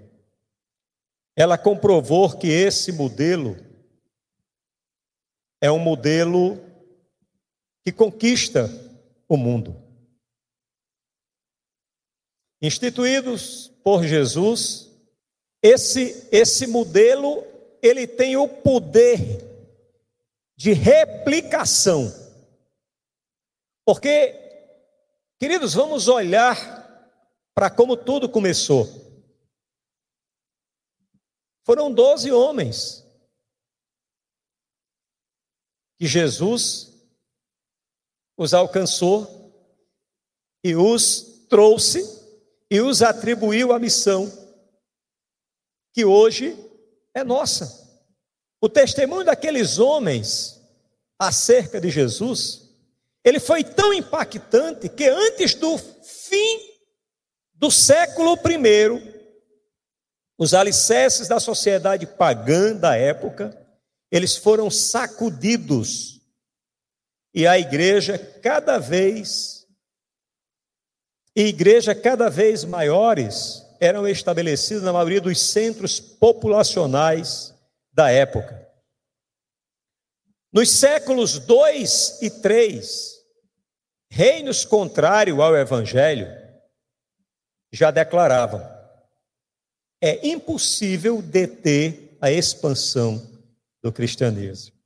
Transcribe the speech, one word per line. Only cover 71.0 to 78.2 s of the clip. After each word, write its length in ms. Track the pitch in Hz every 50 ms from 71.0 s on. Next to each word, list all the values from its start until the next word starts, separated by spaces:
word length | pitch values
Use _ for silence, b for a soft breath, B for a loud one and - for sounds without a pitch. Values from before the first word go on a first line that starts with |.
| _ _ _ _ _ _ -
e 100 | 214 208
igreja 500 | 214 175 151 175 202 226 240 226 214 202
cada 340 | - - 240 262 226 233 208
vez 360 | 135 170 214 214 196 151 151
maiores 1000 | 170 180 175 156 147 160 190 220 233 214 156 113 101 - - - - - - - _ _ -
eram 260 | 175 170 196 208 202
estabelecidas 760 | 202 190 - - 185 170 170 170 160 143 139 - - 214 208
na 100 | 185 185
maioria 280 | 175 175 170 170 190 202
dos 200 | 175 185 175 -
centros 580 | - - - 208 220 226 220 220 196 165 - -
populacionais 1500 | - - - - 214 233 226 226 - 214 208 214 202 - - 185 160 131 131 143 156 160 160 165 - - - - - - _ _ _ _ _ _ _ _
da 180 | - 156 151 131
época. 580 | 123 135